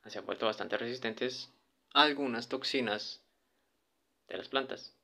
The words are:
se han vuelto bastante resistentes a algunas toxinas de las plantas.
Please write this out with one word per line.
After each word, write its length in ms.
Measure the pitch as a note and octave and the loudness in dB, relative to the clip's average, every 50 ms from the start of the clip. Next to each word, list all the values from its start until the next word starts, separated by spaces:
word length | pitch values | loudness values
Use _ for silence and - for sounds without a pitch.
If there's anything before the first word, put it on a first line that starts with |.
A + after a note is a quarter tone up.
| _ | _
se 140 | A2 - G#2 | -10 -10 -8
han 60 | F#2+ | -4
vuelto 200 | - G2+ - A#2 | -6 -4 2 2
bastante 320 | A2 G#2+ - G2 - - G#2+ | 2 2 2 -4 -2 -2 -2
resistentes 720 | A2+ A#2 B2 B2+ - A2+ A2 - B2+ B2+ B2+ - - - - _ _ _ _ _ _ _ - | 0 -2 -4 -4 -4 -4 -2 -2 -2 -4 -4 -6 -10 -12 -16 _ _ _ _ _ _ _ 6
a 100 | C#3+ D3 | 6 6
algunas 440 | D3+ D3 C#3 C#3+ C3+ C3+ C3+ - - | 6 6 2 0 0 0 -2 -2 -2
toxinas 760 | - C3 - - - C#3 B2 A2 G#2 G#2 - - - - _ _ _ _ _ _ _ _ _ _ _ _ _ _ _ _ _ _ _ _ _ - | -4 -2 -2 0 0 2 2 2 0 -2 -2 -8 -10 -14 _ _ _ _ _ _ _ _ _ _ _ _ _ _ _ _ _ _ _ _ _ -10
de 100 | - F#2 | -10 -8
las 100 | - - | -8 -2
plantas. 480 | - C3+ C3 - - - - - _ _ | -2 -2 -2 -2 -6 -10 -10 -16 _ _